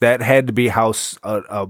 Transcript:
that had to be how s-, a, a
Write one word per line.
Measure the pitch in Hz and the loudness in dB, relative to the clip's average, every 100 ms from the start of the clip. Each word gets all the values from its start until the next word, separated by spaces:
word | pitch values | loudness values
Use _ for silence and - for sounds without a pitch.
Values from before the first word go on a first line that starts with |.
that | 120 123 | 2 2
had | 120 135 127 | 2 2 2
to | |
be | 110 120 | 0 0
how | 110 113 | 2 0
s-, | 110 - - | -2 -8 -10
a, | 101 107 - | -8 -8 -6
a | 101 95 | -8 -8